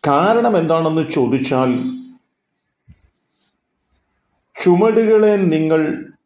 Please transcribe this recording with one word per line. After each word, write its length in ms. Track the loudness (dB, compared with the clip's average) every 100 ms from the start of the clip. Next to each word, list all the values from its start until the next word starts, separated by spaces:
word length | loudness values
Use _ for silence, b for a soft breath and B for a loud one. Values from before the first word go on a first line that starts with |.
| 0
കാരണം 500 | 0 2 2 2 0
എന്താണെന്ന് 520 | 0 0 0 -2 -2
ചോദിച്ചാൽ, 880 | -2 0 -2 -2 -2 0 -2 -6 -10 -18 -20 _ _ _ _ _ _ _ _ _ _ _ _ _ _ _ _ _ _ _ _ _ _ _ -2
ചുമടുകളെ 720 | 0 2 2 2 2 2 2 2
നിങ്ങൾ 720 | 0 0 0 0 -2 -6 -12 _